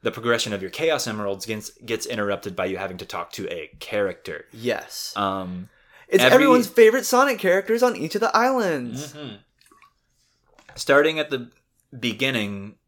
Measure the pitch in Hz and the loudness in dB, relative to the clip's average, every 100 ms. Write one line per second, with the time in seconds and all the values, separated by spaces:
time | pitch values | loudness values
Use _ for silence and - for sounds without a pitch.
0 | 117 113 117 117 113 101 92 - 160 147 | -4 -4 0 0 0 -6 -8 -4 -2 0
1 | 120 107 101 98 113 107 104 _ 107 113 | -4 -6 -6 -6 -6 -8 -10 _ -6 -6
2 | - 113 101 101 104 90 92 92 95 92 | -4 -4 -2 -4 -6 -6 -4 -4 -8 -10
3 | 95 87 87 - 117 85 78 - - 104 | -10 -10 -10 -10 -10 -10 -12 -16 -6 -2
4 | 98 87 - 76 - 110 120 110 - - | -2 -4 -12 -14 -14 -8 -4 -4 -6 -12
5 | - 101 101 95 92 90 92 _ _ - | -10 -4 -2 -2 -6 -10 -12 _ _ -20
6 | - 190 127 262 302 247 240 - 220 247 | 0 6 8 8 8 4 4 6 6 6
7 | - 247 277 226 190 180 196 226 247 226 | 2 2 2 2 2 2 2 2 2 0
8 | 160 202 220 - 247 262 202 151 123 123 | -4 -2 0 2 2 2 0 -2 -4 -10
9 | 147 151 143 101 _ _ _ _ _ _ | -12 -12 -16 -16 _ _ _ _ _ _
10 | _ _ _ _ _ _ _ - - 143 | _ _ _ _ _ _ _ -14 2 4
11 | 151 156 151 131 120 _ _ _ _ 127 | 4 0 -4 -6 -8 _ _ _ _ -6
12 | 117 107 135 127 104 101 101 - | -6 -2 -2 -2 -4 -8 -12 -18